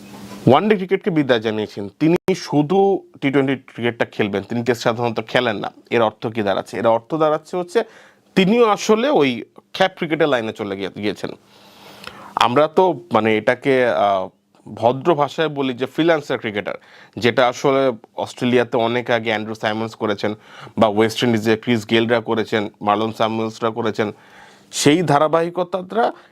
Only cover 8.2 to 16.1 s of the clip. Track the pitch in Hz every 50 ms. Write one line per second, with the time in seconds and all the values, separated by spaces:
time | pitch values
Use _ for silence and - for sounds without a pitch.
8.2 | _ _ - 190 190 180 226 240 240 214 202 - - - 214 214 240 294 285 175
9.2 | 143 131 120 113 - _ _ _ _ _ - - 185 185 185 - 180 147 160 151
10.2 | 165 147 135 120 110 110 98 - 107 101 98 98 95 87 - 104 104 104 87 -
11.2 | - - - - _ _ _ - - - - - - - - - - - - -
12.2 | - - - - 113 117 120 143 151 156 - - 185 180 160 123 - - 117 110
13.2 | 107 110 110 107 107 131 123 - - 139 131 127 123 117 90 82 101 101 98 95
14.2 | 92 95 _ _ _ _ _ _ - - 107 - 110 120 127 135 127 170 165 147
15.2 | 147 135 - 170 160 156 147 139 139 131 123 117 131 123 - - 156 170